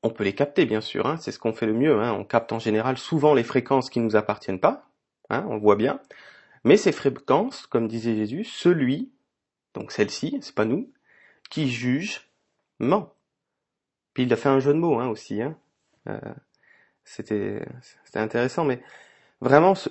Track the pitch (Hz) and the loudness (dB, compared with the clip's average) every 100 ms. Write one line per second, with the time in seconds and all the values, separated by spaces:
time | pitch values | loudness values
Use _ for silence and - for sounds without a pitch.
0 | 110 - 101 98 143 - 131 110 - - | -6 -2 -2 -2 0 2 2 0 -4 -4
1 | - 160 - - 117 110 113 110 147 117 | -2 -4 -8 -6 -6 -2 -2 2 2 2
2 | 117 101 101 117 - 113 113 107 120 127 | 2 -2 -2 -2 -2 -4 0 0 0 -4
3 | - 160 147 139 117 131 117 135 127 123 | -2 2 4 4 2 0 2 0 0 -2
4 | 113 107 104 - - 92 160 277 _ _ | 2 2 0 -4 -6 0 0 0 _ _
5 | _ _ - 120 - 107 104 101 127 - | _ _ -6 -4 -4 2 4 4 2 -4
6 | - - - - _ _ - 202 185 143 | -10 -20 -20 -20 _ _ 4 6 4 0
7 | 139 - - 139 247 - - 117 113 113 | -2 -2 2 2 2 -6 -4 -2 0 -2
8 | 113 107 107 143 - - 175 170 127 147 | -2 -2 -2 -6 -10 -2 2 2 2 -2
9 | 262 _ _ _ _ _ _ 107 - - | -6 _ _ _ _ _ _ -14 -6 -2
10 | 104 - - 277 - - 110 147 262 _ | -2 -2 -6 -6 -6 -2 0 -2 -4 _
11 | _ _ _ _ - - 143 117 123 135 | _ _ _ _ -10 -4 -2 -2 0 -2
12 | 208 - - _ _ _ _ - 117 196 | -2 -10 -16 _ _ _ _ -4 0 0
13 | - _ _ _ _ _ _ _ _ _ | -2 _ _ _ _ _ _ _ _ _
14 | _ - 127 117 143 135 135 156 170 120 | _ -2 0 2 2 2 4 2 0 0
15 | 127 110 - 101 127 160 _ _ _ _ | -2 -6 -8 -6 -6 -8 _ _ _ _
16 | - - - - - _ _ _ _ _ | -12 -12 -12 -16 -20 _ _ _ _ _
17 | _ - - 107 101 101 - 123 - _ | _ -12 -6 -4 -4 -6 -10 -16 -20 _
18 | _ - 110 120 123 - 151 123 - - | _ -4 -2 -2 -2 0 -2 -2 -8 -20
19 | - _ _ - 123 143 180 190 - | -20 _ _ -4 2 4 4 2 -4